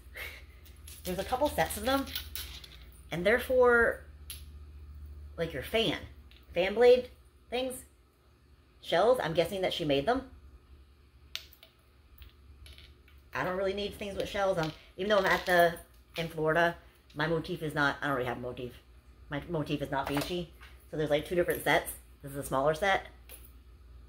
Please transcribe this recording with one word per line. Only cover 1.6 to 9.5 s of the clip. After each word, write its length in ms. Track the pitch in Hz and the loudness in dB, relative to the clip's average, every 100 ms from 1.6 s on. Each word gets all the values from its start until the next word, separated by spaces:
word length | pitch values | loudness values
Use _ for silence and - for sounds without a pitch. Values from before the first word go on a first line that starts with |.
| 160 208 | -2 -2
of 80 | |
them. 220 | 226 269 262 - - - - - - - - - - | 0 0 -2 -8 -10 -12 -12 -14 -18 -20 -20 -20 -8
And 140 | 160 | -2
they're 140 | 185 240 | 2 2
for, 640 | 240 254 247 240 226 - - - - - - - - - - - - - - - | 4 6 8 8 4 0 -10 -20 -16 -16 -16 -18 -18 -18 -18 -16 -16 -16 -14 -8
like, 160 | 165 | -8
your 100 | 143 | -6
fan. 360 | - 220 202 104 - - - - - | -4 0 0 -2 -8 -18 -20 -20 -6
Fan 220 | 170 190 | -2 0
blade 360 | 208 247 247 247 - - _ - | 6 8 8 4 -12 -20 _ -8
things. 360 | 247 262 247 - _ _ _ _ _ _ - _ _ | -6 -6 -8 -14 _ _ _ _ _ _ -20 _ _
Shells. 380 | - 170 220 254 | -2 4 4 4
I'm 120 | 156 | 2
guessing 280 | 165 160 | 0 0